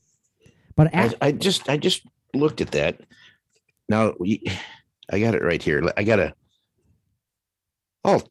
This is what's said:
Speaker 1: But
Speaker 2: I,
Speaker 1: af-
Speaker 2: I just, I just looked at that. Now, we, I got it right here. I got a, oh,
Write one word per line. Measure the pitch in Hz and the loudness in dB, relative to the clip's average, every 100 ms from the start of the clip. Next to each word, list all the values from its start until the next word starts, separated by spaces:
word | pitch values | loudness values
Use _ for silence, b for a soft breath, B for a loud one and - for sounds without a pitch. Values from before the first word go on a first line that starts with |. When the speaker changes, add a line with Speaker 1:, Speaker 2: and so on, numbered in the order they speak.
| _ _ _ _ b b b | _ _ _ _ b b b
Speaker 1:
But | - 156 | 2 2
Speaker 2:
I, | 165 | 4
Speaker 1:
af- | 117 117 | -2 0
Speaker 2:
I | 135 | -2
just, | 127 190 - - | 0 0 -2 -2
I | 147 | -2
just | 185 185 - _ _ | 0 -2 -6 _ _
looked | 135 151 - | -2 0 0
at | - | -4
that. | 73 76 - - b b b _ _ _ _ - | -2 -2 -4 -12 b b b _ _ _ _ -2
Now, | 107 110 - | 0 0 0
we, | 90 110 - 92 B B _ _ - | -2 -2 -4 -8 B B _ _ -6
I | 101 | 0
got | 117 104 | 0 0
it | |
right | 82 82 | 0 0
here. | - 73 85 - | 0 0 0 -2
I | |
got | 101 107 | 0 2
a, | 78 - _ _ _ _ _ _ _ _ _ _ _ _ _ _ _ _ | 0 -4 _ _ _ _ _ _ _ _ _ _ _ _ _ _ _ _
oh, | - 170 - | 0 0 0